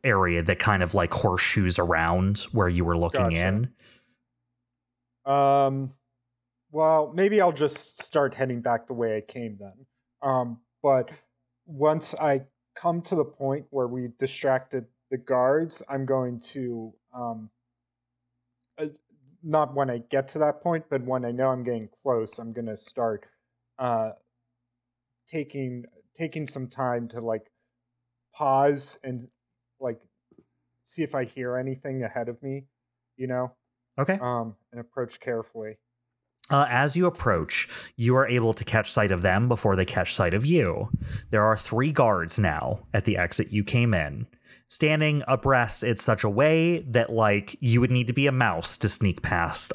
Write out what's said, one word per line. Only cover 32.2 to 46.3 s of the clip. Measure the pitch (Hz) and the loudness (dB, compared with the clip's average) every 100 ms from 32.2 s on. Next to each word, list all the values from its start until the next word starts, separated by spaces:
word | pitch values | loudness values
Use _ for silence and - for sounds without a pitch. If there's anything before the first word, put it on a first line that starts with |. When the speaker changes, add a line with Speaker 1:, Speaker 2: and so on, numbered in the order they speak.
| 120 | -8
Speaker 2:
of | 117 | -8
me, | 135 139 135 _ _ _ _ - | -10 -10 -12 _ _ _ _ -10
you | 127 | -6
know? | 127 127 _ _ _ _ - | -4 -4 _ _ _ _ -4
Speaker 1:
Okay. | 135 196 | -2 -2
Speaker 2:
Um, | 123 120 113 104 _ | -2 -4 -6 -10 _
and | 120 | -18
approach | 117 135 120 - | -12 -8 -8 -8
carefully. | - 113 110 113 110 107 _ _ _ _ _ _ - | -8 -6 -8 -12 -14 -16 _ _ _ _ _ _ 0
Speaker 1:
Uh, | 143 135 | 2 4
as | 123 143 165 | 2 2 2
you | 180 | 0
approach, | - 117 85 80 - - - - - | 2 0 0 0 -4 -6 -10 -12 -2
you | 117 127 | 2 4
are | 135 | 4
able | 123 113 | 2 2
to | 110 | 0
catch | - 113 - | 0 0 2
sight | 120 101 | 2 2
of | 90 | 2
them | 95 98 123 | 2 4 2
before | 113 104 95 | 2 2 2
they | |
catch | 92 95 87 | 0 0 -2
sight | - 87 | 0 2
of | 101 143 | 2 2
you. | 175 92 92 107 - - - - | 2 2 -2 -4 -6 -6 -10 -2
There | 110 | 2
are | 107 107 | 4 2
three | - 113 147 | -2 -2 0
guards | 139 117 92 82 - | 4 4 2 0 2
now | 90 76 62 - - | 2 0 -4 -6 -2
at | 104 | -2
the | 107 92 | 0 0
exit | 87 - - | 0 -2 -2
you | 104 | -2
came | 98 120 120 | 0 2 2
in, | 90 73 71 120 _ _ - - | 2 -2 -6 -12 _ _ -20 -12
standing | - 151 156 151 147 - | -2 0 2 2 0 0
abreast | 131 135 127 117 - | 0 2 2 2 -2
in | 120 110 | -2 2
such | - 110 | 2 2
a | 107 | 0